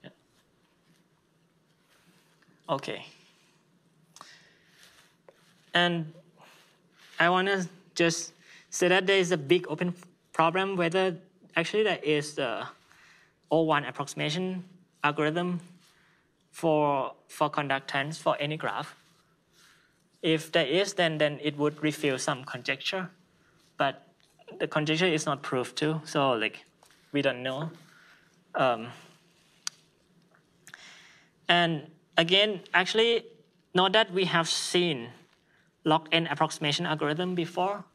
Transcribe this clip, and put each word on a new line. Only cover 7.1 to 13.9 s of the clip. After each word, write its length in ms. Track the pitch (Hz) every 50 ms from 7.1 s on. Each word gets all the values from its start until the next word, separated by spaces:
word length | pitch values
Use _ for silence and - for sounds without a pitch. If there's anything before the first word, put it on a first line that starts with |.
| - -
I 100 | 160 170
wanna 360 | 180 185 185 196 202 190 185 165 - - _ _ _
just 380 | - 170 170 165 - - - - _ _ - - - - _
say 180 | - - 185 180
that 180 | 180 190 190 185
there 100 | 196 196
is 140 | 185 170
a 60 | 180 165
big 280 | 147 135 175 180 175 -
open 240 | 147 160 170 180 175 - - - _ _ _ _ _
problem 420 | - 165 165 165 185 190 196 196
whether 400 | 175 175 165 160 190 185 185 175 - - _ _ _ _ - -
actually 280 | - 165 165 - 208 220
there 160 | 208 175 - -
is 340 | 147 151 147 147 147 - -
a 320 | 143 123 110 98 117 131 - _ _ _ - - - - - - _ _ _ _ _ _
O 120 | 147 160
one 240 | 165 156 156 143 143
approximation 800 | 120